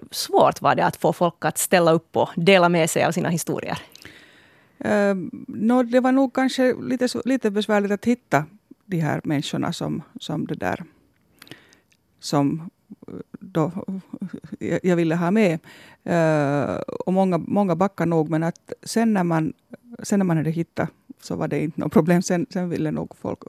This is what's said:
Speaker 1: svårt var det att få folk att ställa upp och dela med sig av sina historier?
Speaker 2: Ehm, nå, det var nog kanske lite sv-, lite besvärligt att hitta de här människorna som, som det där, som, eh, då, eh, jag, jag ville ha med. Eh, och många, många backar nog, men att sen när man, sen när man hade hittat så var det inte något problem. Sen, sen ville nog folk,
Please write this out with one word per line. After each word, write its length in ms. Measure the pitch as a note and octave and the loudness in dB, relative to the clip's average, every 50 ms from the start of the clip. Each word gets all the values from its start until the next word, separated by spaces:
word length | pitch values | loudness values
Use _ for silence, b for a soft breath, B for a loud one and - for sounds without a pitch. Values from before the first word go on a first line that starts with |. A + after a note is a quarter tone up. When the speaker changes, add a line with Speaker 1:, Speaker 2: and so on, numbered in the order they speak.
| - - | -4 -8
Speaker 1:
svårt 500 | - - - - F#4+ G4 - C#3 - - | -8 -8 -6 0 4 4 4 4 2 2
var 140 | - C#3 - | 2 2 2
det 100 | D#3+ E3+ | 2 2
att 100 | E3+ - | 0 -2
få 180 | - - D#3 C#3+ | 0 0 0 0
folk 320 | - F3+ E3+ - - - | 2 0 -2 -2 -2 -4
att 120 | D3+ - - | -4 -2 -2
ställa 340 | - - - F3+ E3+ E3 | -2 2 2 4 6 6
upp 260 | E3 E3+ - _ - A2+ | 4 4 2 _ 0 0
och 120 | A2+ - - | 0 0 0
dela 340 | - E3+ F#3 G3 F#3 E3+ F3 | 0 4 6 6 8 6 6
med 200 | F3 E3+ D#3+ D#3 | 4 4 2 2
sig 140 | - - - | 2 2 2
av 80 | D3 | 2
sina 180 | D#3+ F3 D#3 C3+ | 0 0 -2 0
historier? 480 | F3 D#3+ - - D3 - - - - - B B B B B B B B B B B B B B B B B B B B | -2 -2 -2 -4 -6 -6 -4 -6 -8 -8 B B B B B B B B B B B B B B B B B B B B
Speaker 2:
Ehm, 680 | - - G#3 G#2 G2+ G3+ G3 F#3+ E3+ - - - - - | -4 -2 0 2 2 0 0 -2 -4 -8 -10 -12 -14 -12
nå, 360 | - - - A3+ B3 B3+ B3+ | -6 -2 0 2 4 4 2
det 160 | A#3 A#3+ B3+ | 2 2 2
var 120 | A#3+ C4 | 2 4
nog 220 | B3+ C4+ C#4 B3+ - | 2 2 2 2 0
kanske 400 | C4+ C4 B3+ - - B3+ B3+ - | 0 -2 0 0 2 0 0 0
lite 340 | - - B3 B3+ B3+ B3+ A#3+ | 0 -4 -4 -2 -2 -2 -2
sv-, 140 | - A#3 - | -2 -4 -2
lite 260 | A#3+ C4+ B3 - A3 | 0 -2 0 0 0
besvärligt 400 | G3 G#3+ G#3+ - G#3+ G#3 G3+ G3 | 0 0 0 2 2 2 2 2
att 140 | G#3 G3 - | -2 -2 0
hitta 400 | A#3 B3 - _ - - C#3+ D#3 D#3 G#3 G#3+ _ _ - _ _ | 0 0 0 _ 0 0 0 0 0 -10 -20 _ _ -20 _ _
de 140 | - F#3+ D#3+ | -6 -4 -2
här 220 | D#3+ D3 C3 D#3+ - | 0 0 -2 -2 -2
människorna 500 | E3+ D3+ C#3 - - - C#3 C#3 - E3+ | -2 -2 -2 -2 -2 -4 -4 -4 -4 -4
som, 280 | - - D#3 D3+ - - - - - | -4 -6 -6 -6 -6 -8 -12 -18 -18
som 280 | - - - - - - | -10 -8 -6 -6 -6 -6
det 80 | D#3 | -6
där, 280 | - - F2+ - - E3+ - _ _ _ _ _ _ _ _ B B B B B B B B B B B B B _ _ _ _ _ | -6 -4 -4 -4 -6 -8 -16 _ _ _ _ _ _ _ _ B B B B B B B B B B B B B _ _ _ _ _
som, 500 | - - - C#3+ C#3+ C#3+ D3+ D#3+ E3 F#3+ _ _ _ _ - _ - - | -10 -2 0 0 2 2 0 -4 -8 -12 _ _ _ _ -20 _ -18 -16
eh, 60 | - F3+ - _ - - | -14 -16 -16 _ -18 -20
då, 320 | G3 F#3+ F#3+ E3+ D#3 E3+ E3+ G3 - - | -18 -6 -2 -2 -2 -2 -2 -8 -8 -8
eh, 840 | F#3+ F#3+ - - - - G3+ F3 - - _ - - - G#2+ A2 | -10 -10 -10 -14 -14 -12 -12 -12 -12 -14 _ -14 -14 -10 -6 -4
jag, 100 | D#3+ E3 - | -4 -2 0
jag 120 | F#3 F3 | 0 2
ville 200 | E3+ E3+ D#3+ D#3 | 2 2 0 0
ha 160 | F3 F3 E3+ | 0 0 2
med. 280 | G3 A3 G#3+ F3+ D#3+ D#3+ B B B B B B B B - | 2 4 4 2 2 0 B B B B B B B B -6
Eh, 720 | - F3 E3+ E3 D#3+ D#3 D3+ C#3+ C#3 C#3+ C#3+ B2+ - F2+ - - - - G1+ - | -2 0 2 2 4 2 2 2 0 0 0 0 -2 -2 -4 -6 -8 -8 -8 -4
och 80 | - F3+ | -2 2
många, 240 | F#3+ F#3+ F#3 F3 E3 | 2 2 2 2 -2
många 380 | - - - G3+ G#3 F#3+ E3 | -2 0 0 2 2 2 2
backar 300 | D#3+ F#3+ G3+ - - E3 | 0 0 -2 0 -2 -2
nog, 240 | D#3+ E3+ D#3+ D#3 D#3+ | 2 2 2 2 2
men 140 | E3 D#3 E3 | 0 -2 0
att 300 | E3 - - _ - - _ - | -2 -4 -6 _ -16 -16 _ -12
sen 300 | - - A3+ A#3 A3+ G#3+ | -4 0 0 2 2 2
när 100 | F#3+ F3 | 2 2
man, 300 | E3+ E3 D#3+ D#3 - - _ _ _ B3 - _ A#3+ A#3 - A3 | 2 2 0 0 -2 -4 _ _ _ -20 -20 _ -20 -18 -14 -4
sen 160 | - G#3+ G3+ | 0 0 2
när 60 | F#3+ | 2
man 120 | F3+ E3 D#3+ | 2 2 2
hade 140 | D3 D#3+ | 2 0
hittat 380 | D#3 E3 E3 _ - - D#3+ D#3+ - _ _ _ - _ | -2 -2 -4 _ -4 -6 -6 -6 -6 _ _ _ -20 _
så 140 | - - F3 | -10 -8 -6
var 120 | F3 D#3+ D#3 | -4 -4 -2
det 160 | D3+ D3 D3+ | -2 -2 -2
inte 160 | D#3 - - | -4 -4 -4
något 120 | - E3+ - | -4 2 4
problem. 280 | G#3+ D#3+ E3 F3 F3 | 4 4 6 4 2
Sen, 240 | F#3 - F#3 F3 E3 - | 2 0 -2 -2 -2 -4
sen 200 | - F#3 F3+ F3 | -4 -6 -4 -4
ville 220 | E3 - D#3 D3+ | -4 -4 -2 -2
nog 240 | D#3+ D#3 E3 - - _ | -2 -4 -6 -8 -10 _
folk, 180 | - - F#3 - - | -8 -8 -8 -8 -10